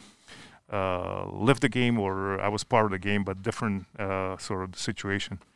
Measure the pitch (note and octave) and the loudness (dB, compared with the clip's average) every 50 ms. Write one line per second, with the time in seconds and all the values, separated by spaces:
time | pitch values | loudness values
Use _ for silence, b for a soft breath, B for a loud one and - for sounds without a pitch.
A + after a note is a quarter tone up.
0 | B B B B B B B B B B B B B - - G2+ F#2+ F#2+ F#2 F2+ | B B B B B B B B B B B B B -6 -2 -2 0 0 0 -2
1 | F2+ F#2 F#2+ F#2+ F#2+ F#2+ F#2+ G2 G2+ B2 C#3 - - C3 G#2+ B2+ B2 A#2+ A#2+ A2+ | -2 -4 -4 -4 -6 -6 -4 0 4 4 4 6 4 2 2 4 2 4 4 4
2 | G2 G2 F#2+ F#2+ G2 G2 G2 F#2+ G2 G2+ G#2+ G2+ - - B2+ A2+ G#2+ G#2 F#2+ F#2+ | 2 0 0 0 0 0 0 0 0 0 0 -2 -2 4 4 4 6 4 2 -2
3 | F2+ G2+ G#2 G2+ G2 G2 F#2+ F#2+ F#2+ A#2 - - B2 G#2+ G2+ G2 F#2 - - - | 0 0 0 2 2 0 -4 -4 -4 -4 -4 -2 0 0 0 -2 -4 -8 -8 -6
4 | G2+ G2 F#2+ F#2+ F#2+ F#2 F#2+ F#2 - - G#2 F#2 F#2 F#2 F#2 - - - G2+ - | -4 -2 -2 -2 -2 -2 -4 -6 -6 -4 -4 -4 -4 -6 -6 -6 -4 -4 -4 -2
5 | - G2 G2 G#2 - - G2+ - - _ b | -2 -2 -2 -2 -2 -4 -8 -12 -14 _ b